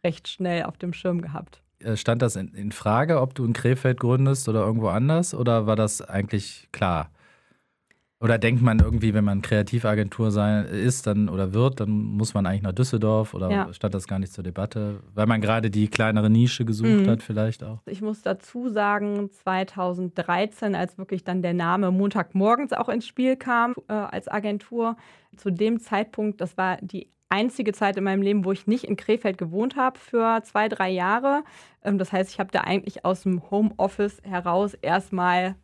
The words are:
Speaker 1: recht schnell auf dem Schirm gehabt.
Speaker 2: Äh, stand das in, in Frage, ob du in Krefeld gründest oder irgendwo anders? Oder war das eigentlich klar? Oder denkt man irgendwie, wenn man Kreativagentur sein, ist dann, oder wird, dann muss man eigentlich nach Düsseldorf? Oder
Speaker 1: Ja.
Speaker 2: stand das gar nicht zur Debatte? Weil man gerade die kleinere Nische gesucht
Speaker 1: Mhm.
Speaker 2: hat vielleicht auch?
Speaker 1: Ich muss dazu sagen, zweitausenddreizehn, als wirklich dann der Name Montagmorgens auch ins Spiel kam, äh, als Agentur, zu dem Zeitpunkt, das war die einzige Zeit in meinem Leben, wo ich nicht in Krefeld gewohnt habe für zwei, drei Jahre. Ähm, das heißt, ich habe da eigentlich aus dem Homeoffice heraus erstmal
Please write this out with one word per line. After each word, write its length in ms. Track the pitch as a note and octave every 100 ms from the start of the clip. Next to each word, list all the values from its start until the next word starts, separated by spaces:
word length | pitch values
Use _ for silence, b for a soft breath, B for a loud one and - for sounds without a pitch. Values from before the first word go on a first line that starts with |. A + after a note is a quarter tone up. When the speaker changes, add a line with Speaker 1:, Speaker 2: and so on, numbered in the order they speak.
Speaker 1:
recht 240 | F3+ E3 -
schnell 360 | - F3+ E3+
auf 140 | D#3+ -
dem 160 | F3
Schirm 280 | E3+ F#3+ F3
gehabt. 400 | E3+ D3+ E3 - _ _
Speaker 2:
Äh, 160 | A2+ G#2+
stand 240 | - A#2
das 140 | A#2+ G2
in, 180 | F#2+
in 180 | - G2+
Frage, 500 | - G#2 A2 D#3 D#3+
ob 140 | C3 C3
du 100 | A#2
in 80 |
Krefeld 460 | A#2 A#2+ C3 C3 B2
gründest 480 | A#2+ B2+ C3+ C3+ A#2
oder 120 | A2
irgendwo 260 | G2+ A2+ G#2+
anders? 440 | F#2+ C3+ D#3+ F3
Oder 340 | - B2 A#2 G#2+
war 80 | A2
das 260 | G#2+ -
eigentlich 680 | - G2 G2 G#2 - - _
klar? 380 | - F#2+ E2 D2+ b b b b b b b _ _ _ _
Oder 180 | A2+ A2+
denkt 240 | A#2 B2
man 160 | B2 A2
irgendwie, 380 | A#2 A2+ A2 G#2+
wenn 80 |
man 180 | G2+ G2
Kreativagentur 880 | - G#2+ G2+ A#2+ A2+ G#2+ G2+ - A2+
sein, 360 | G#2 G#2 G#2+ G2
ist 420 | G2+ A#2 B2+ -
dann, 200 | G2+ G#2
oder 260 | F#2 F#2+ G#2
wird, 240 | C3 C3
dann 100 | G#2
muss 460 | G#2+ G#2+ G#2 A2 G#2
man 100 | F#2+
eigentlich 160 | G2
nach 100 | G2
Düsseldorf? 640 | F#2 B2+ A2+ G#2+ A2 A2
Oder 160 | F#2 F#2
Speaker 1:
Ja. 240 | G2+ F#2
Speaker 2:
stand 220 | F#2 G#2 G2
das 100 | -
gar 120 | F#2+
nicht 120 | F#2+
zur 120 | -
Debatte? 560 | F2+ F2 G2+ A2 G#2 G2+ - G#2
Weil 100 | G#2+
man 160 | A2+
gerade 300 | G#2 A2+ A2
die 160 | G#2 G#2
kleinere 420 | - A2 G#2+ G#2+
Nische 340 | A2+ B2 -
gesucht 240 | A#2 G#2+ A2+ G#3+
Speaker 1:
Mhm. 60 | G2
Speaker 2:
hat 160 | A2
vielleicht 400 | - G#2+ A2 A2
auch? 160 | - A2 -
Speaker 1:
Ich 120 | F#3
muss 180 | G#3+ G#3+
dazu 480 | - F#3 - B3 B3
sagen, 600 | G#3+ G3+ G#3 G#3 G3+ G3+
zweitausenddreizehn, 1400 | _ - F#3 F#3+ - F3+ F3 F3+ - E3+ F3 G#3+ - G#3+ F3+
als 240 | F3+ -
wirklich 240 | F#3+ F#3
dann 180 | - F3+
der 140 | F3 F3
Name 340 | E3+ F#3 F#3+
Montagmorgens 840 | F#3 G3+ G3+ F3 F#3+ G3+ A#3+ C#4+
auch 160 | - A3+
ins 180 | A#3 -
Spiel 300 | - B3+ C4
kam, 360 | B3+ A#3+ A#3+ B3 -
äh, 60 |
als 340 | G#3+ G3+ F#3+ -
Agentur, 680 | G#3 G#3 G#3 - A#3 A3+ A#3 B B B -
zu 140 | G3+
dem 300 | F3 G#3+ A3+
Zeitpunkt, 640 | - G#3+ A3 - G#3+ G3+
das 160 | F3+ -
war 200 | F#3 F3+
die 260 | F#3 F#3+ - _ _
einzige 420 | G3 A#3 - G#3+
Zeit 240 | G3+ G3+ G3
in 60 |
meinem 180 | G3 G3
Leben, 240 | G3 G#3 F#3
wo 60 |
ich 160 | F#3+ -
nicht 160 | B3
in 140 | - G#3
Krefeld 420 | - A3+ G#3+ F#3
gewohnt 380 | E3+ F3+ A#3+ C4+
habe 200 | B3+ C4
für 460 | - A#3+ A3+ A3+
zwei, 260 | - G#3 G#3+
drei 220 | - F#3
Jahre. 520 | F#3 F3+ A3+ C#4 C#4+ D4 B B B
Ähm, 140 | - G3+
das 140 | F#3
heißt, 180 | F#3+ F#3+
ich 100 | -
habe 120 | F#3+
da 100 | -
eigentlich 420 | - F#3+ G3+ -
aus 200 | - F#3
dem 260 | G3 F3+ -
Homeoffice 720 | G3+ G#3+ - G3 - G3+ G3
heraus 520 | G3 F3+ F3 F3 G3+ -
erstmal 800 | - F#3 F#3+ F#3+ F3+ F3+ F#3 F#3+